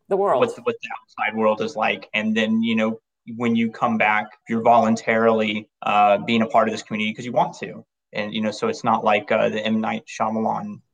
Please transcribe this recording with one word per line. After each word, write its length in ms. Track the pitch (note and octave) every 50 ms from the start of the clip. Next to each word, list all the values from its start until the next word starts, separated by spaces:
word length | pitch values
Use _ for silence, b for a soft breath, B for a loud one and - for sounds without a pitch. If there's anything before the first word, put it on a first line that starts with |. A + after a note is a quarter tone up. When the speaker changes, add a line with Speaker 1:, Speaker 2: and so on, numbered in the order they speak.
| _ -
Speaker 1:
The 80 | G3
world. 240 | F#3+ G3+ G3 D3+ B2+
Speaker 2:
what 140 | B2 - -
the, 80 | -
what 140 | A#3 A#3+ A#3 -
the 60 | - - - -
outside 360 | - _ _ - G#2+ G#2+ G#2+ A2
world 240 | A2 G#2+ G#2+ -
is 140 | A2+ G#2+ -
like. 320 | G#2+ A2 G#2+ G#2+ G#2 - -
And 240 | - A2 G#2+ A2 A2
then, 260 | A2 A2 G#2+ A2 A2+
you 140 | A2+ A2+ A2+
know, 240 | A2+ A2 A2 A2+ - _ _ _ _ _ A#2+ A2+
when 200 | A2+ A#2+ A#2 A#2
you 140 | A#2 A#2 A2+
come 260 | - - B2+ A#2+ A2+
back, 300 | A2 G#2+ G#2+ G#2+ G#2+ A2 G#2+ - - _ -
you're 120 | A2+ A2+
voluntarily, 1080 | A2+ A#2+ A#2 A#2 A2 A2 A2+ A2+ - - A2+ A2 A2+ A#2 A2+ A2 G#2+ G#2+ G#2 G#2+ A2 - _ _
uh, 360 | - G#2+ G#2 G#2 G#2 G#2 G2+ G2+
being 240 | G#2 A#2+ A#2 A2+
a 40 | A2
part 220 | - - A#2 A2 A2
of 40 |
this 100 | G#2+ G#2
community 320 | - - A2 G#2+ G#2+ G#2+ G#2+
'cause 100 | - A#2+
you 80 | B2
want 240 | A#2 C#3+ C#3+ C3+ - -
to. 260 | - G2+ G#2 A2 - _ _ _ _ _
And, 220 | - G#2 G#2 G#2+ A2
you 80 | A2
know, 80 | G#2+ G#2+
so 180 | G#2 - A#2+ A2
it's 160 | G#2 - -
not 180 | A#2 A2+ A2 A2
like, 280 | G#2+ G#2 G#2 G#2 -
uh, 160 | A2+ A2 G#2+ A2
the 160 | G#2+ A2 G#2+
M. 160 | A2 A2 A2
Night 240 | A2 A2 A2 G#2+ -
Shyamalan 720 | - - - A2+ A2 A2 A2 A2 A2 A2 G#2+ G#2+ G#2 G#2 - - _